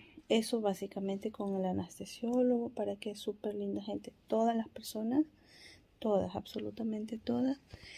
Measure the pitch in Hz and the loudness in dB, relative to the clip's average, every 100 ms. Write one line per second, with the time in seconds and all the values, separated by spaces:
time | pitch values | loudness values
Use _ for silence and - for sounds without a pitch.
0 | - - - 226 220 233 208 190 196 - | -18 -14 2 2 4 2 2 0 -4 -4
1 | 196 196 220 214 202 196 185 190 180 - | -2 -2 -4 -4 -2 0 0 0 -4 -8
2 | 196 - 226 247 247 240 233 240 208 202 | -14 -6 0 4 4 4 0 -2 -4 -4
3 | - 208 - 208 214 208 202 202 202 202 | -6 -6 -6 -4 -4 -2 -2 -2 -4 -6
4 | - - - 220 226 226 220 - - 214 | -8 -14 -2 2 4 2 -2 -6 -8 -4
5 | 220 262 311 - - - - - _ _ | 2 4 2 -2 -20 -20 -20 -20 _ _
6 | 226 202 185 196 202 214 214 208 226 214 | 2 4 4 -2 -6 -6 -6 -4 -4 -2
7 | 214 226 - 240 254 277 - - - | -4 -4 0 2 2 0 -6 -18 -16